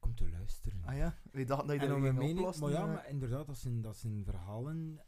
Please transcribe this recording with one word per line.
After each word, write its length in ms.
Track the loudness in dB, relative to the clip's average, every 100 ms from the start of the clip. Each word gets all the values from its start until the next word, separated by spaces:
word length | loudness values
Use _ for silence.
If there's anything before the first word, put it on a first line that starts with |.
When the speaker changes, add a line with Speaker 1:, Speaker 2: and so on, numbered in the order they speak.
Speaker 1:
Om 140 | 0
te 160 | 4 4
luisteren. 540 | 4 0 0 0 -2
Speaker 2:
Ah 120 | -2 2
ja, 220 | 0 0 -8
ik 160 | -4 0
dacht 200 | 2 2
dat 80 | 2
je 40 |
Speaker 1:
En 60 | 2
Speaker 2:
er 60 |
Speaker 1:
om 80 | 4
Speaker 2:
ging 120 | 4
Speaker 1:
mijn 120 | 4 2
mening, 120 | 2
Speaker 2:
oplossen, 260 | 0 0
Speaker 1:
maar 80 | 0
ja, 80 | 2
Speaker 2:
eh. 60 | 2
Speaker 1:
maar 220 | -2 -2
inderdaad, 380 | -4 -2 -2 -4
dat 100 | -6
zijn, 220 | -4 -2
dat 160 | -4 -6
zijn 280 | -4 -4
verhalen 760 | -2 -4 -4 -6 -4 -4 -6 -10